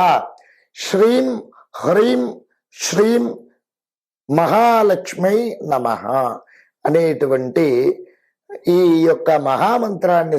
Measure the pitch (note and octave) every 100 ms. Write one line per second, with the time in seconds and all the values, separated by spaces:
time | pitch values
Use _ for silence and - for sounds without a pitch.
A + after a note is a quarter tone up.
0 | F3+ C3+ - - _ _ _ - - F#3+
1 | A3+ B3 C4 A3+ - _ _ - - G3
2 | A#3+ B3 A#3+ - _ _ _ - - F3
3 | A3 A#3+ A#3+ - - _ _ _ _ _
4 | _ _ - D3+ E3 G3+ A#3 A3+ G#3 F#3
5 | - - F#3 G#3+ A#3+ - D3+ C3 A#2+ G#2+
6 | G2+ C3+ B2 A2 _ _ _ _ - D#3+
7 | E3 B2+ C#3 C3 B2+ E3+ D#3 B2 C3+ -
8 | - _ _ _ - G4+ - F3 F3 E3
9 | E3 D#3+ - D#3 C#3 B2+ G3 B3 A3 F3+
10 | F3+ E3+ E3